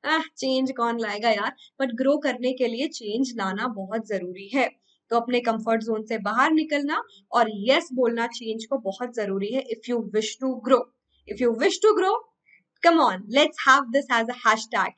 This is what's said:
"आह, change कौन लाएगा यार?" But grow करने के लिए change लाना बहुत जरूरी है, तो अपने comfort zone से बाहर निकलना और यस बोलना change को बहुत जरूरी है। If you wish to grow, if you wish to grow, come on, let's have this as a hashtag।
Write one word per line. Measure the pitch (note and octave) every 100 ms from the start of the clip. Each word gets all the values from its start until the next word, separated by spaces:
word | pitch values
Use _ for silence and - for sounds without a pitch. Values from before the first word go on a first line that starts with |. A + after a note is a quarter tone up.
| C#4+
"आह, | D#4+
change | D#4 - C4 C4 C4 C4
कौन | A#3 A#3+
लाएगा | G#3+ G#3 A3+
यार?" | G#3 G#3+ - - _
But | C4+ A#3
grow | C4 C#4+
करने | C#4+ A#3 B3
के | C4 B3
लिए | A#3 D4
change | - G#3+ A3 B3+ A#3
लाना | F#3+ G3 B3
बहुत | G3+ F#3+ A3+ G#3+
जरूरी | G3 F3+ F#3 G3+
है, | C4 A#3+ _ _ _ _
तो | A#3
अपने | A#3 B3
comfort | A#3+ A3+ A3+ A3+
zone | A3 A3
से | A3 A3
बाहर | G3 A3+ D4
निकलना | D#4 D#4 D4 C#4+ F4+ A#4 - _
और | A#3 A3
यस | G#3 G#3 D4+ E4+
बोलना | B3+ A#3+ A#3 A#3+
change | - A3+ A3 A3+
को | C#4
बहुत | F#3+ F#3+ B3 A#3+
जरूरी | G3 G3 G3+
है। | C4
If | B3+ A3 -
you | A#3+ G3
wish | G#3 G#3+ -
to | C4
grow, | A#3 G#3 B3+ - _ _ _ -
if | - B3
you | A3+
wish | E4+ - G#4+
to | G#4+
grow, | F#4 A4+ - _ _ _ _ _ E4+
come | E4 B3
on, | F#3+
let's | G3+ B3+ D#4+ - C4+
have | C4+ B3 C4+
this | C#4 A#3+
as | A3+
a | B3 A#3
hashtag। | A3+ - G#3+ F3+